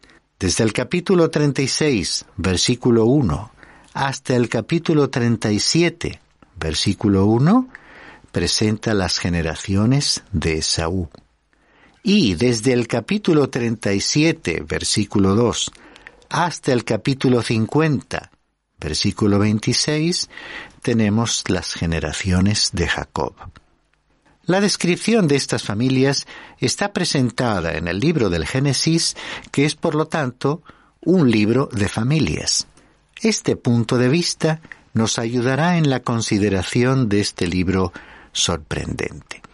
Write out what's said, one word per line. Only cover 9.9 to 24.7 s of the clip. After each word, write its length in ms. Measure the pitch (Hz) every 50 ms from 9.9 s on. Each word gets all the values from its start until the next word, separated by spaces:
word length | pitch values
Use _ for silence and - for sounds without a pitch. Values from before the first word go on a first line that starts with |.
| 135 143 139 - - - - -
de 280 | 101 80 78 82 78 78
Esaú. 520 | - - - - 82 82 92 95 85 - - - _ _ _ _ _ _ _ _ _ _ _ _ _ _ _ _ -
Y 300 | 202 196 214 156 101 87
desde 360 | 78 120 127 120 110 107 131
el 140 | 123 120 113
capítulo 640 | - - 117 107 - 196 214 - 185 160 151 135 131
treinta 420 | - 123 120 113 113 104 - 107
y 80 | 98 98
siete, 640 | - - - 147 151 165 156 - - 87 80 78 76
versículo 720 | - 80 87 - - - 107 101 - - 104 95 95 98
dos, 380 | 113 120 107 87 - - - - - - - - - - - - _ _ -
hasta 440 | - 147 175 170 - - - 143
el 120 | 127 117 110
capítulo 580 | - 117 104 - 143 131 135 - 131 123 117
cincuenta, 880 | 110 - 120 110 110 - - 151 160 156 139 92 - - - - - - _ _ _ _ _ _ _ _ _ _
versículo 600 | - 73 76 - - 104 92 - 110 101 101 101
veintiséis, 920 | 101 107 107 107 - 127 120 - - 156 151 156 156 170 175 - - - - - - - - - - - - _
tenemos 600 | - 127 117 113 107 104 104 110 117 107 - - - -
las 260 | 95 87 - - -
generaciones 960 | - 90 82 82 80 80 78 76 - - 92 90 92 95 101 104 - - -
de 140 | - 90 87
Jacob. 480 | - - - - - - - 69 - - - - - - - - _ _ _ _ _ _ _ _ _ _ _ _ _ _ _ _
La 160 | - 175 196
descripción 680 | 208 185